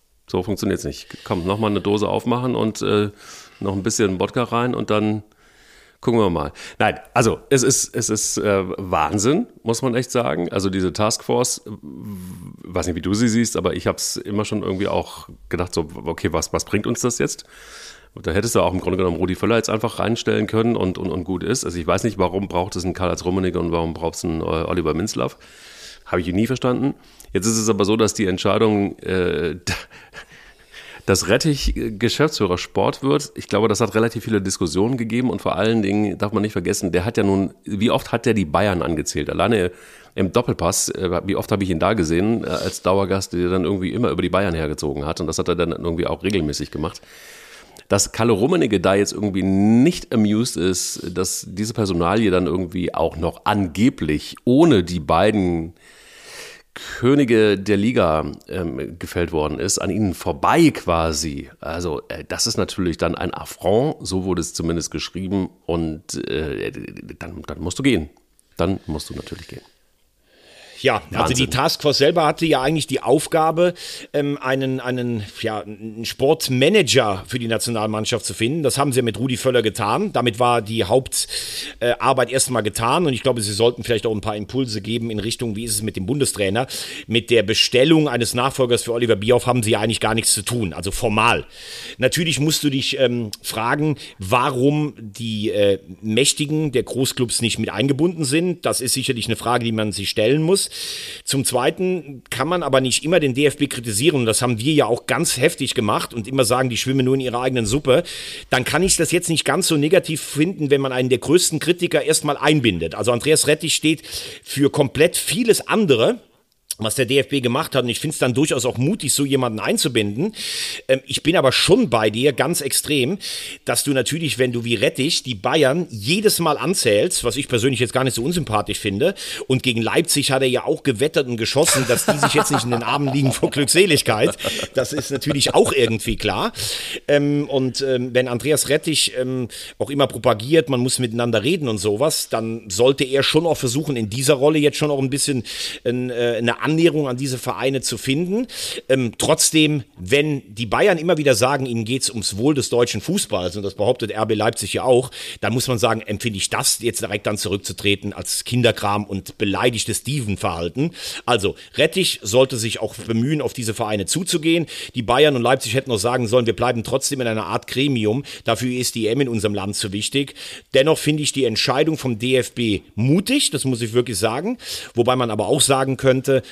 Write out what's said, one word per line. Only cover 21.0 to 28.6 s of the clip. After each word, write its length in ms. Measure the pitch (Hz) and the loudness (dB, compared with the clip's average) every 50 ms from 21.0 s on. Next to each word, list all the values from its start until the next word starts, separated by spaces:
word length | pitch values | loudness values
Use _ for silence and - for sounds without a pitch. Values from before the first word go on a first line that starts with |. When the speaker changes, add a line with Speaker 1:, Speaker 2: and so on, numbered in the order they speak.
| 92 90 | -4 -4
Speaker 1:
und 140 | - 92 82 | -4 -4 -4
gut 180 | 92 92 85 | -4 -4 -2
ist. 220 | 82 92 123 - - | -2 -2 -2 -2 -4
Also 140 | - 87 87 | -4 -6 -2
ich 80 | 78 | 0
weiß 180 | 87 90 98 - | 0 0 2 0
nicht, 120 | 113 98 | 0 0
warum 300 | 95 92 85 90 98 101 | 0 0 0 0 -2 -4
braucht 300 | - 90 87 92 - - | -2 -2 -2 -2 -2 -4
es 80 | 92 87 | -4 -4
einen 100 | 92 82 | -4 -2
Karl-Heinz 300 | - 92 87 85 85 - | 0 0 -2 -2 -2 -2
Rummenigge 340 | 90 92 95 92 90 85 87 | -2 0 0 0 0 0 -2
und 140 | 85 85 | -2 0
warum 200 | 82 82 82 82 | 0 0 -2 -2
braucht 220 | 80 80 82 82 - | -4 -4 -6 -6 -6
es 100 | - - | -4 -4
einen, 160 | 85 80 80 | -4 -4 -2
äh, 40 | 82 | -2
Oliver 500 | 82 82 80 80 82 87 87 80 78 76 | -2 -2 -2 -2 -2 -2 -2 0 0 0
Minzlaff? 420 | 82 104 107 - 60 62 92 - - - - - - - - - - - - - - - | -2 -2 -4 -4 -4 -4 -4 -6 -10 -20 -20 -20 -20 -20 -20 -20 -20 -20 -20 -20 -20 -8
Habe 140 | - 92 90 | -4 -4 -2
ich 80 | 78 90 | -2 0
nie 180 | 87 101 117 | 0 0 0
verstanden. 480 | 113 127 - - 123 123 - 127 143 - - - - - - - - | -2 -2 -2 -2 -2 -2 0 -2 -4 -4 -6 -12 -20 -20 -20 -10 -6
Jetzt 140 | - 95 92 | -4 -2 0
ist 120 | 113 113 113 | 0 0 0
es 100 | 107 113 | 0 0
aber 160 | 104 98 101 | 2 2 2
so, 120 | 98 110 | 2 2
dass 180 | 113 110 101 - | 2 2 0 0
die 120 | - 104 | 0 0
Entscheidung... 720 | 92 95 - - 101 98 107 | 0 0 0 0 2 2 4